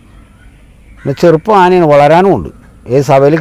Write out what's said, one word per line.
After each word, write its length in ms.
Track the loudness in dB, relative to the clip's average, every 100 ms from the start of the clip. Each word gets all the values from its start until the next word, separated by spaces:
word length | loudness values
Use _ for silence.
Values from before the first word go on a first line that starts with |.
| -20 -20 -20 _ -20 -20 -20 -20 -20 -16
പിന്നെ 160 | -12 -2
ചെറുപ്പം 340 | 0 0 0 0
ആനയാണ്, 260 | 2 0 2
വളരാനും 380 | 2 2 2 0 -2
ഉണ്ട്, 140 | -6 -16 -20 -20 -6
ഏത് 120 | -4 0
സഭയിൽ 260 | 0 0 -2